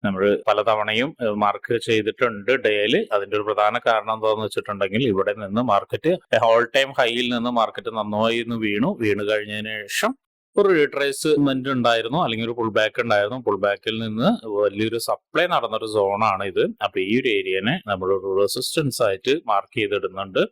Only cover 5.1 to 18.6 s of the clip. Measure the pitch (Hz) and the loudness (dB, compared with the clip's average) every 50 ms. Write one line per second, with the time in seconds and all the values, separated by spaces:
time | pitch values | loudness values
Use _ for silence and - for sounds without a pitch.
5.1 | 98 95 95 101 104 104 107 95 98 110 123 123 104 101 - - - 110 _ 151 | 2 2 0 0 -2 -4 -6 -6 -4 -2 0 2 2 0 0 -2 -8 -4 _ 0
6.1 | 185 175 _ _ - 113 117 113 113 117 120 120 - 135 135 135 135 - 131 117 | -2 -2 _ _ 0 2 4 6 4 4 4 2 2 0 0 0 2 0 0 2
7.1 | 117 120 123 123 123 120 113 123 123 120 110 104 - - - 117 110 113 107 104 | 2 0 -2 -2 -2 -2 -2 -2 0 0 0 0 -2 -6 -10 -6 -4 -4 -4 -2
8.1 | 104 104 110 113 117 117 117 117 117 113 110 107 101 104 117 170 208 - 113 107 | 0 0 2 2 0 0 -4 -4 -6 -4 -2 -2 0 0 0 -2 -2 -2 0 0
9.1 | 101 98 104 101 107 107 104 104 104 107 107 107 110 107 104 101 - - - 214 | 0 0 0 0 -2 -2 -2 -4 -8 -8 -8 -8 -8 -10 -10 -8 -6 -2 -2 -2
10.1 | 262 _ _ _ _ _ _ _ _ - 202 202 185 160 147 139 - 139 139 139 | -4 _ _ _ _ _ _ _ _ 2 4 6 6 4 4 2 2 -2 -2 -2
11.1 | 135 - - 156 151 147 143 139 135 131 127 139 139 127 120 120 117 117 110 117 | -2 -2 0 2 2 4 4 2 0 0 -2 -2 -2 2 4 4 4 4 2 0
12.1 | 123 160 180 131 113 110 113 113 117 117 117 110 101 113 107 107 - - 120 117 | -2 0 0 0 -2 -2 -4 -4 -2 -2 -2 0 2 2 2 2 0 -2 0 2
13.1 | 110 104 104 104 120 131 120 117 101 95 95 101 101 101 _ 113 110 110 113 110 | 4 2 2 2 -2 -4 -2 -2 -2 2 2 0 0 0 _ -6 -4 -4 -4 -4
14.1 | 107 110 123 175 240 - - 113 104 101 104 101 98 101 107 113 110 117 - - | -4 0 2 2 2 0 -4 -6 -2 0 0 0 2 0 -2 -2 -2 -4 -2 -4
15.1 | 113 - _ _ _ 156 170 175 175 151 123 110 107 110 120 110 107 107 98 98 | -4 -4 _ _ _ 0 0 2 2 0 -2 -2 -4 -4 -6 -2 0 2 2 2
16.1 | 101 101 110 110 98 95 98 98 87 98 123 196 233 _ 107 101 _ 101 92 95 | 2 2 2 0 0 0 -2 -4 0 0 0 0 0 _ -4 -4 _ -2 -2 0
17.1 | 107 123 127 127 110 101 95 95 95 95 95 110 151 185 - 107 101 95 92 92 | 0 0 2 2 0 0 0 0 -2 -2 -2 -2 -4 -4 -4 -4 -4 -4 0 -2
18.1 | 98 95 90 98 95 95 101 98 - 123 | -2 -2 -2 -2 0 0 0 0 0 -4